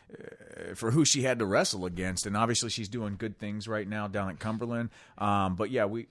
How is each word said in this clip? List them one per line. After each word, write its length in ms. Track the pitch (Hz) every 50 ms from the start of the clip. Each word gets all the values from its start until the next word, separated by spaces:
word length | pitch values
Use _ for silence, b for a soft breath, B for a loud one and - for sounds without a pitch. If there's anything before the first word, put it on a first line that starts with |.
| B B
uh, 640 | - - - - - - - - - - - - 95
for 160 | - 113 113
who 140 | 120 160 151
she 160 | 135 - 143
had 180 | 123 131 127 120
to 60 | 113
wrestle 400 | 95 98 135 185 - - 98 90
against. 400 | 90 87 87 92 92 92 90 -
And 100 | 104 98
obviously 340 | 104 113 117 120 - - 117
she's 200 | - - 110 98
doing 260 | 110 123 110 104 101
good 220 | 95 117 107 101 -
things 260 | - 104 104 107 101
right 220 | 113 110 107 104 95
now 200 | 107 107 104 104
down 200 | 95 104 98 95
at 100 | 87 80
Cumberland. 500 | - 110 110 110 120 117 120 117 117 113 B B B B B B
Um, 380 | 101 104 101 101 95 95 92
but, 160 | 87 107 104
yeah, 140 | 127 123 107
we, 200 | 98 107 117 117 -